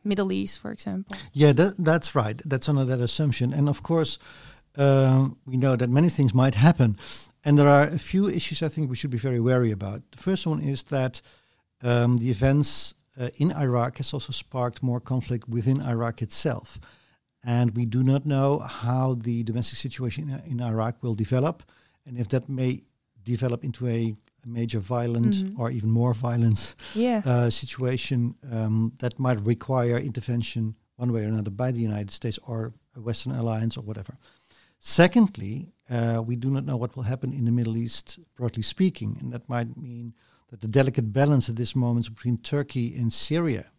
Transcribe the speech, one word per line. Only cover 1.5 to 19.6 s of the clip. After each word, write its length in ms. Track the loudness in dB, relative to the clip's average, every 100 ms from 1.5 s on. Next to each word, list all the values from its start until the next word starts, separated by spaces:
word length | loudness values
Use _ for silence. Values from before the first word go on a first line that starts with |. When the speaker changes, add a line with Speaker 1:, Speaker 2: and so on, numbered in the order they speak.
Speaker 2:
that, 200 | 8 4 2
that's 360 | 2 2 2
right. 260 | 0 0 -4
That's 240 | -4 -4 0
under 160 | 0
that 160 | 2 0
assumption. 520 | 0 0 0 0 0
And 160 | 2 0
of 140 | 0
course, 360 | 0 0 0 -4 -12 -20 -20 -20 _ 2
um, 600 | 4 6 6 6 4 -2 -4
we 100 | 0
know 180 | 2 2
that 120 | 4
many 200 | 4 4
things 240 | 4 4
might 200 | 4 4 6
happen. 400 | 6 8 4 2 -8 -14 -14 _
And 140 | 4 6
there 100 | 8
are 160 | 8
a 140 | 6 0
few 300 | -2 0 0
issues 340 | 0 -4 -4
I 60 | -4
think 220 | -2 -4
we 60 | -4
should 140 | -4
be 40 | -4 -2
very 120 | 0
wary 300 | 2 4 2
about. 320 | 0 -6 -8 -14
The 80 | -8
first 280 | -2 -2 -2
one 140 | -2
is 220 | -2 -4
that, 380 | -4 -2 -2 -4 -14 _ _ _ _ _
um, 360 | 0 2 4 2
the 100 | 0
events, 640 | 2 4 4 2 0 -4 -8 _ -10
uh, 120 | -10 -2
in 140 | 0
Iraq 440 | 0 0 2 0 -4
has 140 | -6
also 200 | -6 -6
sparked 500 | -8 -6 -4 -4 -2
more 180 | -4 -4
conflict 480 | -2 -4 -2 -6 -4
within 320 | -2 0 0
Iraq 400 | 0 -2 -2 -4
itself. 580 | -6 -4 -4 -4 -10 -20 -20 _ _ _ _ _
And 320 | -2 2 2 0
we 100 | -2
do 160 | 0
not 240 | 2 2 0
know 320 | 0 2 0
how 560 | -4 -6 -2 0 0
the 300 | -2 -4 -4
domestic 340 | -2 -4